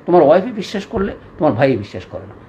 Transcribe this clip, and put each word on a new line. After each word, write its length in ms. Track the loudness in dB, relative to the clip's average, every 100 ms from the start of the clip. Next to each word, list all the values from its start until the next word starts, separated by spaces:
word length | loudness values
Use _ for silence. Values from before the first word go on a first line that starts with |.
| 0
তোমার 160 | 4
ওয়াইফে 300 | 6 4 2
বিশ্বাস 340 | -6 -8 -10 -8
করলে 280 | -6 -6 -8 -16 -4
তোমার 140 | -2
ভাইয়ে 240 | 0 0 0
বিশ্বাস 280 | -6 -16 -14
করে 160 | -16
না, 120 | -16 -20